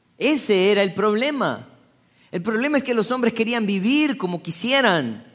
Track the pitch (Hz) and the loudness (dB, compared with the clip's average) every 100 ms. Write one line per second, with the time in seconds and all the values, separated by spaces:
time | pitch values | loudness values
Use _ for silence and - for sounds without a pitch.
0 | _ - 262 294 - 190 190 202 196 185 | _ -2 0 2 2 4 4 4 2 0
1 | 214 214 277 285 170 110 117 - _ _ | 0 0 -2 -2 -2 -4 -10 -20 _ _
2 | _ _ _ 180 196 220 285 285 254 233 | _ _ _ -6 -4 -2 0 0 0 -2
3 | 208 254 233 226 226 240 202 196 208 294 | 0 0 0 0 -2 -2 -2 0 2 2
4 | 302 202 180 175 170 - 233 269 233 165 | 0 -2 -4 -6 -6 -4 0 2 2 2
5 | 120 107 - | -2 -8 -14